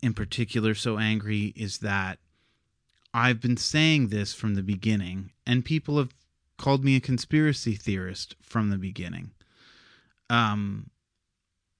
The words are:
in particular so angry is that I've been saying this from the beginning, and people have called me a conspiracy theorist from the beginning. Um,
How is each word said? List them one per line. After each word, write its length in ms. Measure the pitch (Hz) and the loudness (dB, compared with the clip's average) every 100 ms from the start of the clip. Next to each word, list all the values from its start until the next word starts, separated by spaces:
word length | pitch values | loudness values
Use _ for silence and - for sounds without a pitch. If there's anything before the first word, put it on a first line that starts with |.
in 100 | 123 | -2
particular 600 | 110 104 - 110 117 110 104 | -2 -4 -4 -2 0 0 0
so 240 | 123 107 | -2 0
angry 540 | 110 110 104 104 104 - | 0 0 -2 -2 -2 -4
is 240 | 104 - | -8 -6
that 400 | 104 98 95 92 _ _ _ _ _ _ _ _ _ | -4 -2 -2 -8 _ _ _ _ _ _ _ _ _
I've 300 | 117 123 117 | 2 4 4
been 160 | 120 120 | 2 0
saying 520 | - 156 160 156 117 | 0 2 4 4 2
this 260 | 104 101 - | 0 -4 -4
from 180 | 110 | -2
the 80 | 98 | -2
beginning, 720 | 95 95 110 107 90 95 95 - - | 0 -2 0 0 -2 -8 -10 -12 -2
and 180 | 123 123 | -2 0
people 320 | 156 151 147 | -2 0 0
have 160 | 127 - _ _ _ - | -2 -6 _ _ _ -4
called 260 | 139 139 135 | 2 4 6
me 100 | 131 | 4
a 60 | |
conspiracy 720 | - 123 - 151 156 135 117 | 4 -2 2 2 4 2 -2
theorist 600 | 104 - 95 92 95 - - | -4 -2 -4 -4 -10 -12 -16
from 300 | _ 117 104 | _ -2 0
the 80 | 98 | 0
beginning. 540 | 92 95 87 85 87 - _ _ - - _ _ _ _ _ | -4 -8 -10 -10 -12 -18 _ _ -20 -20 _ _ _ _ _
Um, 600 | 120 110 104 101 101 - _ _ _ _ _ _ _ _ | 0 2 0 -4 -6 -12 _ _ _ _ _ _ _ _